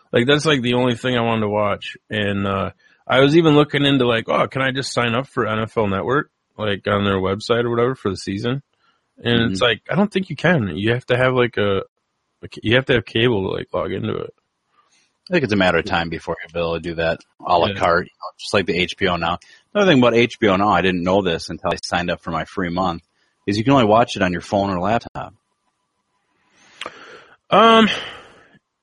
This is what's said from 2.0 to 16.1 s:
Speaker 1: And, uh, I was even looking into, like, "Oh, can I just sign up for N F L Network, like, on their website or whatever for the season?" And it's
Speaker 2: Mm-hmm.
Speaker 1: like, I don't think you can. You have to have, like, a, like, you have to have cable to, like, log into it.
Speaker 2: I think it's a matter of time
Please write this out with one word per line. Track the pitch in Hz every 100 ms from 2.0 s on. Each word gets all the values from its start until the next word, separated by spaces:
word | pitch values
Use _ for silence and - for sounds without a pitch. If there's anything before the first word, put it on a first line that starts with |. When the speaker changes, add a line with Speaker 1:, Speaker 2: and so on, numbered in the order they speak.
| _
Speaker 1:
And, | 107 101 101 98
uh, | 98 95 - _ _ -
I | 123
was | 139 160
even | 165 147
looking | 147 143
into, | 139 139 120
like, | 113 113
"Oh, | - 127
can | 135
I | 135
just | 131 127
sign | - 120
up | 117 135
for | - 110
N | 110
F | 110 -
L | 104
Network, | 95 85 139 - _ _ -
like, | 107 98 101
on | 101
their | 101 98
website | 95 98 - 117
or | 120
whatever | 117 123
for | 131 104
the | 90
season?" | - 101 120 135 - _ _ _ _ _
And | 117 120 113
it's | 95
Speaker 2:
Mm-hmm. | 120
Speaker 1:
like, | 110 -
I |
don't | 170 208
think | 196 190
you | 143
can. | 151 175 101 80
You | 107
have | 120 -
to | 123
have, | 127
like, | 127 120 -
a, | 104 98 - _ _ _ _ _
like, | - -
you | 110 123
have | 131
to |
have | 123
cable | - 113 123 107 95
to, |
like, | 85 87
log | 87 82
into | 98 110 -
it. | - - _ _ _ _ _ _ _ _ _
Speaker 2:
I |
think | 180
it's | 123
a | 101
matter | 92 85
of |
time | 78 85 85